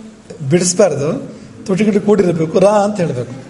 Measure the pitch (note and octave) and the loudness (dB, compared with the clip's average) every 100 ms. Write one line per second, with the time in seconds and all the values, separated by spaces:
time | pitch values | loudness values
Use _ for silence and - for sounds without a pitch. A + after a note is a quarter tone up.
0 | - - - - C3+ E3+ F3+ - F#3+ C3 | -20 -20 -20 -10 0 0 2 2 2 2
1 | D3 C4 - - - - - F#3 G#3+ G3 | -4 -4 -8 -16 -20 -16 -4 0 2 2
2 | G3+ G#3+ F3+ D#3+ D#3+ G3+ F#3+ G#3+ G3+ G#3 | 2 2 2 0 0 2 4 4 0 -2
3 | D#3+ B2+ A#2 C3 | -4 -4 -8 -10